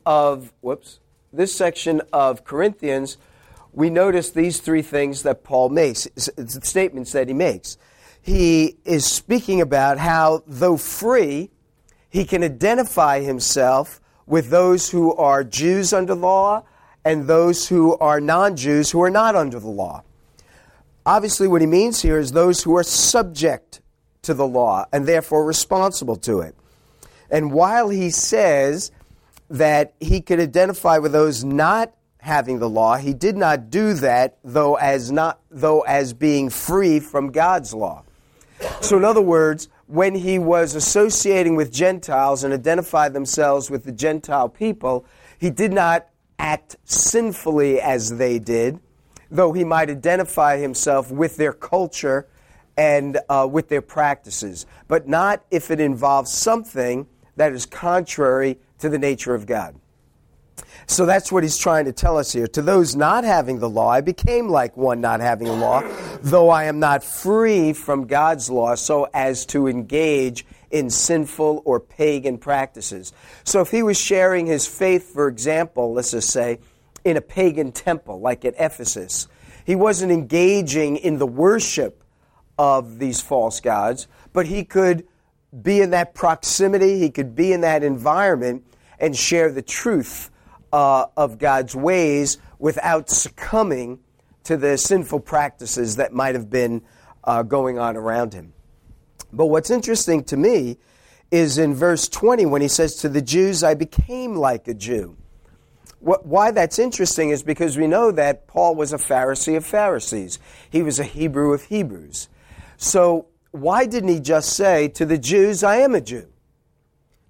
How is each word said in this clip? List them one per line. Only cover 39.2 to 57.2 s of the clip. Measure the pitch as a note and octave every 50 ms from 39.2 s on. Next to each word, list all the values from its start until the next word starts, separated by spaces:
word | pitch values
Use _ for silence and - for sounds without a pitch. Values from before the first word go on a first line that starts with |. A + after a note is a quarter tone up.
words, | G3 F3 E3 D#3+ D#3 D#3 D3+ D#3+ - - _ _ _
when | - D3+ E3 F#3+ G3 F#3+
he | F#3+ F3+ F#3 F#3+
was | F#3 E3+ E3 F3 E3+ E3+ D3 C#3+
associating | D#3 C#3+ - - G3+ G#3 A3+ - - - G3+ G3 F#3 F3 E3 E3
with | D#3 D3+ B2
Gentiles | A#2+ C3+ F3+ F#3 F#3+ F3 - - C#3 C3 C3+ C#3 C#3 B2+ C#3
and | C#3 C3+
identified | C3 A#2+ D#3 E3+ F3+ E3+ F3 - D3+ D3+ C#3+ C3+
themselves | C#3 C#3 C3 - D#3 D3+ C#3+ C#3 C#3 C3+ -
with | C#3 C3 -
the | C3+ A#2
Gentile | G#2+ C#3+ D#3 D#3 D#3 - - C#3+ C#3 B2 A#2
people, | - - G#3+ A3 G#3+ A3 B2 B2+ B2+ B2 B2+ _ _ _ - - -
he | _ F3 F3+
did | B2 - G#3+ G#3
not | F#3+ G3+ F3 E3+ E3+ E3+ - _ _ _ _ _ _ -
act | D3+ D3+ D#3 - - _ - - _
sinfully | - - - - - - A#3 A#3 A3 F3+ - - D#3+ D3+ D3 C#3+ C#3 C3 -
as | - C#3+ C3 B2 A2 A2+
they | A#2 A#2 B2+ B2 A#2+ A#2
did, | G#2 A2 A#2 A2+ A#2 B2+ D3+ - - _ _ _ _ _ _ - _ _
though | D3+ E3+ F#3 E3
he | D#3 F#3 E3+
might | D#3+ D#3+ D#3+ D#3+ D3+
identify | C#3+ C3+ A#2 E3+ F3+ F#3 F3+ - - E3 D3+ D3 C#3+
himself | C#3+ C#3+ C3+ B2 - - D3+ C#3 C3+ B2+ C3
with | C3 C#3+ E3 D3+ -
their | - D3+ C#3+
culture | C3 - - - F3+ F#3+ F#3 E3+ - - - C#3 C3 C#3 C#3 _ _ _ _ _ _ _ _ _ _
and, | D3+ D#3 D3+ D3 C#3+ C#3 C#3+ C3+ C#3+ -
uh, | - C#3 C3+ C3+ C3+
with | C#3+ D#3+ D#3+
their | - D3 C#3
practices, | C3 - - D#3 D3+ C#3+ C#3 - _ G#2 - - G#2+ G2 F2+ E2 - - - - _
but | - D3+ E3 C3
not | C3+ D3+ E3 F#3 G3+ - - - _
if | F#3 E3 - -
it | D#3+ D3+
involves | D3+ C#3+ C3+ A2+ C3+ C#3 C#3 C#3 B2+ -
something | - - - A3 A3+ A3+ A3 - - C3+ B2 B2 B2 C3 C#3+ - _ _